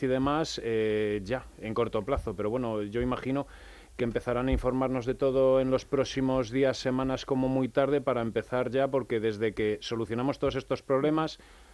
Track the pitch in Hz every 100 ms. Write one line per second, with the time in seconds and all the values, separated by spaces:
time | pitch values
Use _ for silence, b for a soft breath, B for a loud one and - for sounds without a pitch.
0 | 131 131 139 151 156 - 117 113 110 107
1 | 107 104 95 127 - - 107 113 110 110
2 | 101 135 113 95 104 127 117 107 104 117
3 | 123 123 127 139 139 B B B B -
4 | 120 117 123 123 131 131 127 131 131 131
5 | 117 120 139 131 131 131 131 131 - 135
6 | 127 135 131 131 110 131 135 117 131 127
7 | 131 131 - 131 131 131 127 139 139 143
8 | 131 120 113 110 - 123 123 131 135 135
9 | 117 117 110 104 110 95 107 104 - 113
10 | 104 117 135 - 139 127 - 131 - 135
11 | 151 156 156 - B B B